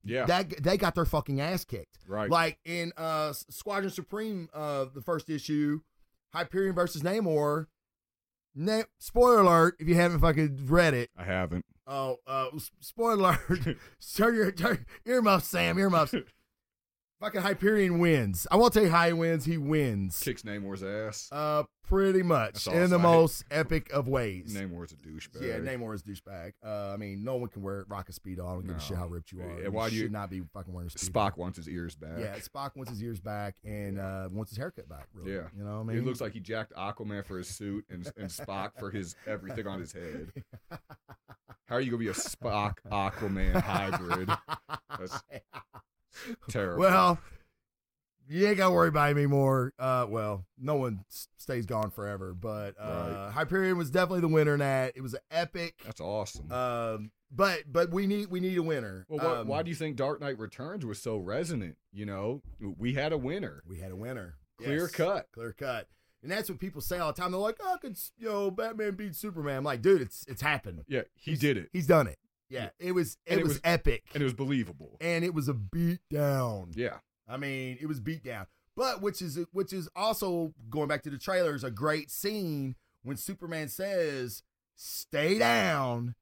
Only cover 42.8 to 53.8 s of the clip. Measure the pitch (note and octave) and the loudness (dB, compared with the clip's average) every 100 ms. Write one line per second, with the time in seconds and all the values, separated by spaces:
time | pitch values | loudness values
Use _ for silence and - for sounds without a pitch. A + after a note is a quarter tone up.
42.8 | - G2+ G2 - G#2 F#2+ F#2 F#2 - G2 | -6 -2 -2 -2 -4 2 4 4 2 -2
43.8 | F#2+ - F2+ F3 F#3 - - D#3 - D3+ | -2 -4 -4 -4 -2 -4 -4 -12 -8 -12
44.8 | _ C#3+ - C#3 _ C#3 _ C#3 - - | _ -12 -10 -10 _ -18 _ -20 -18 -20
45.8 | _ _ _ - - A#3 - - F#2+ E2+ | _ _ _ -18 -14 -12 -6 -4 -2 4
46.8 | F#3 F#3+ F3 E3+ - - _ _ _ _ | 6 8 6 2 -6 -20 _ _ _ _
47.8 | _ _ _ _ C3 D#3+ G3+ G3 F#3+ F3 | _ _ _ _ -8 0 2 4 4 6
48.8 | E3+ D3+ D3 D3 C#3+ C#3 C3+ C3+ B2+ - | 6 6 4 4 4 6 6 4 0 -2
49.8 | C3 B2+ A#2 A2 G#2+ G2+ F#2 _ C3 D3 | 0 0 0 -2 -2 -4 -8 _ -2 0
50.8 | B2+ G2+ G2 - - _ - B2+ G2+ A2+ | 0 -4 -10 -16 -16 _ -6 -6 -2 -2
51.8 | G#2+ - G#2 G2+ F#2+ F2+ A2 G#2+ G2+ G2+ | -2 -4 -8 -8 -8 -8 -8 -6 -8 -10
52.8 | G#2+ - E2+ E2 G2+ A2+ D#3+ F#3 F#3+ F3+ | -8 -6 -6 -6 -6 -2 0 2 2 2